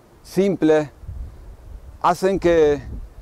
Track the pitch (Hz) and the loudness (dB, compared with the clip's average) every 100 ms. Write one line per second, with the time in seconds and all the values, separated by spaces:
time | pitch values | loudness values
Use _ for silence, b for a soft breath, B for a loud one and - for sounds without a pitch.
0 | _ - - - 196 165 156 156 147 - | _ -20 -6 0 0 2 4 4 0 -10
1 | - - - - - - - - - - | -16 -14 -14 -16 -20 -20 -20 -20 -20 -2
2 | 160 175 190 190 170 165 151 143 117 - | -2 0 0 0 2 4 4 2 -6 -12
3 | - - | -14 -18